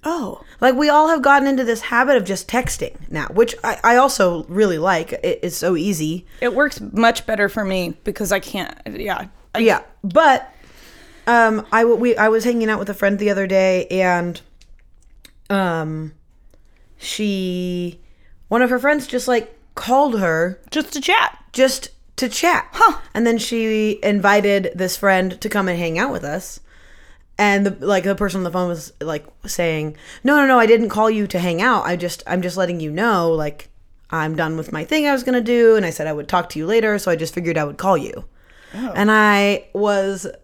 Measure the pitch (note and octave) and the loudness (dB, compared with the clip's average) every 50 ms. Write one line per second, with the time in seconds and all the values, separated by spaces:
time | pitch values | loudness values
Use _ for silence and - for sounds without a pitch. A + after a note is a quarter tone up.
0 | _ D4+ E4 E4+ C4 F#3 - - - - - - - B3+ C4 B3 D4+ D4 C#4+ D4 | _ -4 -6 -4 -6 -8 -10 -14 -18 -20 -10 0 2 2 4 4 2 4 6 6
1 | D#4 D#4 E4 D#4 B3+ C#4 C#4 C#4 C4+ C#4 C#4 B3+ C4 A3+ A#3 A3 - - - A#3 | 6 4 2 2 4 6 6 6 4 2 0 0 0 -2 -2 -4 -4 -2 0 2
2 | B3+ C4 C#4+ B3 G3 F3+ G3 F3+ - - - A#3 B3+ - - - - - - - | 4 4 4 2 2 0 -6 -6 -6 -4 -2 -2 -2 -2 -6 -6 -8 -8 -10 -12
3 | - - - D#3 C#3 - - F3+ - - - - - - G#3+ - - A3 A#3+ B3 | -12 -8 -8 -6 -8 -4 2 2 2 2 2 -6 -6 -6 -6 0 2 4 4 6
4 | C4 - - - G3+ F3+ F3 E3 D#3 - F3 F#3+ G#3+ G3+ F3 D#3 D#3 F#3+ F#3+ E3 | 4 4 4 2 2 2 2 -2 -6 -6 0 0 2 2 2 0 0 0 0 0
5 | D#3 - - G#2 - E3+ - - - F3 - - - F3 F#3 D#3+ D#3 G3+ G3+ D#3 | -2 -4 -8 -6 -4 -4 -4 -2 -4 -6 -6 -4 -2 -2 0 0 0 -2 -2 -2
6 | D#3 D#3 D#3+ F3+ - - - - - B3 G#3 A#3 C#4+ D4 - - G#3+ G3+ - G3 | -2 -4 -4 -6 -10 -14 -12 -4 -4 -2 0 0 0 0 -2 -8 -14 -8 -2 2
7 | A#3 A#3 A3+ - - - A3 G#3 G#3 G3 - A3+ G#3 F#3+ F#3+ F#3 F3+ E3+ E3 - | 2 2 2 0 -4 -6 -2 -2 -2 -2 -2 -4 -4 -4 -2 -4 -4 -6 -8 -8
8 | _ - G3+ - G#3+ F#3 G3 F#3+ - - - G3+ F3+ - - - - - - G#3 | _ -10 -8 -6 -4 -2 -2 -4 -4 -6 -10 -10 -10 -10 -12 -16 -16 -16 -12 -10
9 | - G#3 F#3 - - F#3+ - - - _ _ A3+ A3+ A3+ F#3 - - - - _ | -6 -6 -6 -6 -8 -12 -16 -20 -20 _ _ 2 2 2 2 2 -2 -8 -20 _
10 | - G3+ E3+ D4+ D#4+ D4+ C4 B3 - - - - - - - - - - - - | -10 0 2 4 6 6 4 4 0 -8 -20 -20 -20 -20 -20 -20 -20 -20 -20 -20
11 | - - - - - - A#3 A#3+ A#3 A3 G#3+ G#3+ G#3 - - A3+ A#3 A#3 A#3 G3+ | -20 -20 -20 -10 -2 2 4 4 4 4 2 0 -4 0 2 2 4 4 4 4
12 | A#3+ B3 A3+ - G#3 A3 A3 A3+ A3 A#3+ A#3+ A#3 A3+ A3 G#3+ G3+ G3+ G3 G3+ - | 2 0 2 4 2 2 2 2 0 0 0 0 0 -2 -2 -4 -4 -8 -6 -2
13 | - G3 G#3 G3 G#3 G#3 G3+ F#3+ G3 F#3+ F#3+ F#3+ F#3+ F#3+ F#3 F3+ - - E3+ F#3 | 0 0 0 0 0 -2 0 0 -2 0 2 2 4 4 2 0 0 -2 -2 0
14 | F#3 F3+ F3+ F3 F3 F3 E3+ - - _ - - - _ - - _ _ - - | 2 2 2 0 -2 -4 -8 -10 -16 _ -20 -20 -20 _ -20 -20 _ _ -20 -20
15 | _ - - - - - _ - - _ G3+ G3 F#3+ F3+ E3+ E3 D#3+ D#3 D#3 D#3 | _ -20 -20 -20 -20 -20 _ -20 -8 _ -2 0 0 0 -2 -2 -4 -6 -6 -8
16 | D#3 D#3 D#3 _ _ _ _ _ _ - _ _ _ _ _ _ - _ - _ | -10 -12 -14 _ _ _ _ _ _ -20 _ _ _ _ _ _ -20 _ -20 _
17 | - - - - G#3+ G#3 G3+ F#3+ F#3+ F#3 F3+ F3+ F3+ F3+ F3+ F3 F3 F3 E3+ - | -14 -12 -6 -4 -2 -2 -2 -2 -4 -4 -4 -4 -4 -4 -4 -4 -6 -6 -10 -12
18 | - - - _ - - - - - - G#3 A#3 B3+ A#3+ B3+ B3 B3 C#4+ D4+ D4 | -20 -20 -20 _ -20 -20 -20 -20 -10 -2 0 2 2 2 2 0 2 0 0 0
19 | - - - B3 B3 - B3 A#3 A3+ - - _ _ _ _ - - - B3 C4+ | -2 -4 -6 -4 -2 0 0 0 -2 -4 -16 _ _ _ _ -12 -2 2 4 4
20 | C#4+ C#4+ A#3 G#3+ G3 F3 D#3+ D#3+ E3 F3+ F#3+ - - - - D4+ D#4 - - D4 | 4 4 2 0 0 0 2 2 0 -2 -2 -8 -14 -6 -4 -4 -4 -4 -6 -6
21 | C4 - F#4 A4 - - - - - - - - C4 C4 B3+ - - - - - | 0 2 2 2 2 0 -4 -8 -20 -12 0 2 2 2 2 -2 -10 -14 -20 -20
22 | _ - - - - A#3+ G#3 - - E4+ E4+ - - - - - - G4+ D4+ - | _ -18 -8 -6 -6 -4 -4 0 0 2 2 0 -2 -6 0 4 4 4 4 2
23 | - - - - A#3 A#3 A#3 A#3 A3 - B3 A#3 A3+ A3 A3 G#3+ G#3+ G#3+ G#3 - | -8 -8 -4 0 0 2 2 0 -2 -4 -4 -2 -2 0 0 0 0 0 -2 0
24 | - G3+ G3+ G#3 F3+ G3+ G3+ G#3 G3 G3+ G3+ G3+ F#3 - - F3 F#3+ F#3 - - | 0 0 0 2 2 4 4 4 4 2 2 2 0 -2 -4 -4 -4 -4 -4 -2
25 | - G3+ F#3+ F#3 F#3 F#3 F3+ - - A3 - G#3 F#3+ F#3 F3 E3+ F3 E3 D#3+ E3 | 2 2 2 2 2 -2 -4 -6 -8 -4 -2 -2 -2 -2 -2 -2 -2 -2 -2 -2
26 | G#3+ C#4 - - - C#3+ D3+ F3+ F#3 - - - - - - - - - - - | -2 -2 -4 -6 -8 -6 -8 -8 -8 -10 -16 -18 -20 -20 -20 -20 -20 -20 -20 -20
27 | - - - _ - _ - - G#3 G3+ G3+ G3+ G3+ G3+ F#3+ - - G3+ G3+ F#3 | -20 -20 -20 _ -20 _ -4 0 2 2 4 4 2 0 -2 -2 -2 0 0 0
28 | F3+ G3 G3 F#3+ G#3 G3 F3+ F#3+ F#3 F3 E3 F#3 F3+ F3 F3 D#3+ D3+ - - - | 2 0 -2 0 -2 -4 -2 -4 -6 -4 -2 -2 -2 -2 -4 -6 -10 -16 -14 -12
29 | C#3+ D#3 D#3+ D3+ - - _ _ - G#3 - - F3 E3 D#3+ D#3 D3+ D#3 D3+ - | -8 -8 -8 -8 -8 -12 _ _ -12 -12 -6 -2 -2 -2 -2 -2 -4 -6 -8 -12
30 | - - - - - B3+ C#4+ D4 C#4 C4+ C4 B3 A3+ A3 A3+ A3+ A#3+ G#3 - G#3 | -20 -20 -20 -4 0 2 4 4 4 6 4 4 6 6 6 4 4 0 0 0
31 | G#3+ A3 A3 G#3+ G#3 G3 - F3+ F3 F3+ - E3+ G3 B3+ B3 G3 - - F3 F3 | 0 2 2 0 -2 -2 -2 -2 -2 -2 -2 0 0 2 0 0 0 -2 -4 -4
32 | E3+ F3 E3+ - - - F3 F#3 F3+ F3+ E3 F#3 F#3 F3 F3 E3+ D#3+ D3+ D3+ E3+ | -4 -6 -8 -8 -8 -4 -4 -4 -4 -4 -4 -2 -4 -2 -2 -6 -8 -8 -4 -2
33 | G#3+ A#3 G#3+ F#3 E3+ E3+ E3 D#3+ D3+ D3+ D3+ - - - - - _ - - - | 0 0 2 2 2 0 0 0 -2 -4 -6 -10 -18 -20 -20 -20 _ -20 -20 -20
34 | _ _ - E3 D#3 D#3 D#3+ D#3 E3 D#3 D#3+ D#3+ D#3 - - D#3 - - D4+ D#4 | _ _ -6 -4 -4 -4 -2 -2 -2 -2 -2 -6 -8 -8 -8 -10 -6 -2 -2 0
35 | D4+ C#4+ C#4 C4 B3 C4 B3+ B3 A#3 G#3+ A#3+ A#3+ A#3 A3+ A3 A3 G3 E3+ D#3 - | 2 2 0 0 0 -2 -2 -2 0 0 2 4 6 6 6 6 2 -2 -4 -6
36 | D3+ D#3 D3+ D3+ C#3+ - - F3+ E3+ - - D3+ D#3 E3 G#3+ A#3 A3 A3 G#3 G3+ | -6 -6 -6 -6 -6 -2 -2 -2 -2 -2 -8 -8 -4 0 0 0 2 2 -2 -2
37 | - - F3 D#3+ D#3+ D#3 - - F3 E3 E3 D#3+ D3+ D3 D3 - F3+ F#3+ F#3+ E3 | 0 -2 -2 -2 -2 -6 -8 -6 -4 -2 -2 -2 -2 -4 -6 -6 0 0 0 0
38 | - - - - - - _ _ _ _ - - - - - F#3+ B3 B3+ F#3 - | 0 -6 -12 -14 -16 -18 _ _ _ _ -20 -20 -20 -18 -12 -10 -10 -6 -2 0
39 | G3+ G#3 G#3+ G#3+ G#3+ G#3 G#3 G3+ G3+ G3+ G3+ - - - - G3 G#3 G#3 G3+ G3 | 2 2 4 4 4 4 4 4 2 2 0 -2 -4 -8 -6 -2 0 0 2 0
40 | G3 G3 G3 F#3+ - F#3+ - - | 0 -2 -4 -6 -8 -12 -14 -14